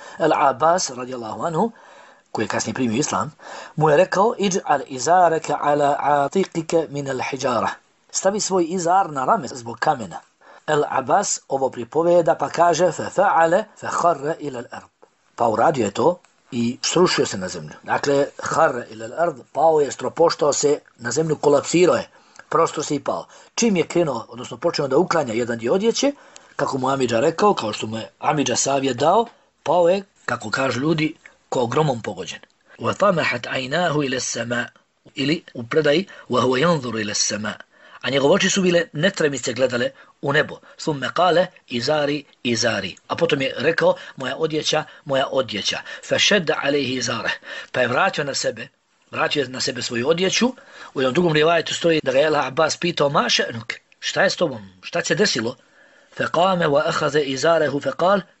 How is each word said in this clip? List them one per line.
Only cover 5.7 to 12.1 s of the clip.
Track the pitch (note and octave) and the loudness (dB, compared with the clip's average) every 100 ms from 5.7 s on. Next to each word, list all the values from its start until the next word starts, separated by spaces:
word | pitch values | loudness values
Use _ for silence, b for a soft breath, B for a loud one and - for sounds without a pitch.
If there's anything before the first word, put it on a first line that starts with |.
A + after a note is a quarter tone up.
| D3 C#3+ C#3+ | 2 2 0
atiqika | C3+ D3 C#3+ G3 F#3 E3+ D#3 E3 D3 | 2 2 2 0 -2 -4 0 0 0
min | C#3+ C#3 | -6 -6
al-hijara.” | C3 A2 C3+ C3 A#2 F#2+ - _ _ _ | -6 -6 -4 -2 0 -2 -6 _ _ _
„Stavi | - F#3+ G#3 | -2 0 0
svoj | - F#3 E3 | -2 0 0
izar | F#3 E3 F#3 F3+ | -2 2 2 2
na | C#3+ | -2
rame | C3 G#3+ A#2 | 0 0 -2
zbog | B2 A#2 A2+ | -10 -12 -4
kamena.” | - C#3 G2 D#2+ _ _ B B - | -2 -2 -4 -12 _ _ B B -2
El | D3+ D3 | 0 0
Abbas | C3 B2+ F3 G3 - - | -2 2 0 2 -6 -4
ovo | C3+ C3 | -2 -2
pripoveda | A#2+ A#2 D3+ E3+ | -4 -4 0 4